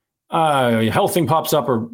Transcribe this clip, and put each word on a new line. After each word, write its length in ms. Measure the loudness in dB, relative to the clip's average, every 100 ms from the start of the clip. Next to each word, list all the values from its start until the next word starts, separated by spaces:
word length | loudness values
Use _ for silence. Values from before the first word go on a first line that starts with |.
| _ _ _
Uh, 480 | 0 0 2 2 2
a 80 | 0
health 240 | 0 0
thing 140 | 0 0
pops 260 | 0 0
up 160 | -2 0
or, 220 | -2 -4